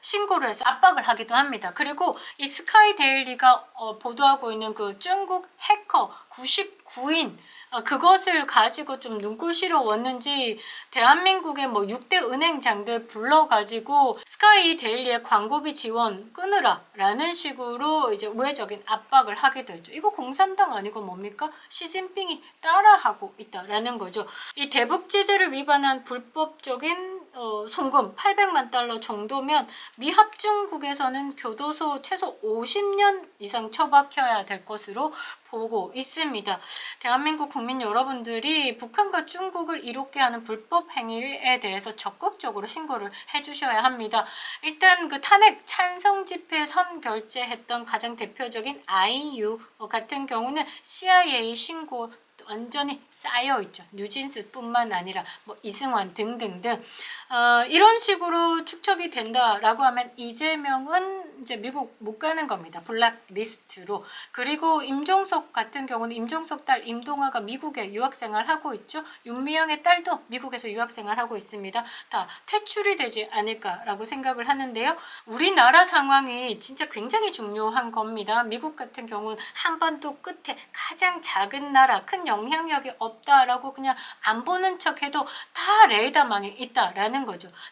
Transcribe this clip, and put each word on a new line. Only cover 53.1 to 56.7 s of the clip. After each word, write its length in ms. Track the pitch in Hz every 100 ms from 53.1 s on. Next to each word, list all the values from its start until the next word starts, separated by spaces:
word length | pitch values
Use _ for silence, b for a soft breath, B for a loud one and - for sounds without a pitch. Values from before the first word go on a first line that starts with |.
쌓여있죠. 760 | - - 240 262 254 196 - 180
뉴진스뿐만 1040 | 196 202 269 269 240 - 262 233 240 233
아니라 320 | 185 180 185 - B
뭐 120 | - -
이승환 520 | 220 196 269 233 185
등등등. 680 | 196 214 233 220 180 233